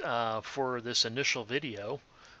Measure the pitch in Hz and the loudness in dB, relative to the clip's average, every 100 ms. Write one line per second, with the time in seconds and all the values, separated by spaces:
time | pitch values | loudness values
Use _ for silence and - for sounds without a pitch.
0 | 147 117 113 110 - 139 127 123 117 117 | 0 2 2 0 -2 0 0 0 0 2
1 | 113 120 139 127 107 139 147 101 104 139 | 2 2 2 0 0 -2 -2 -6 -6 -6
2 | - - - - | -10 -20 -20 -20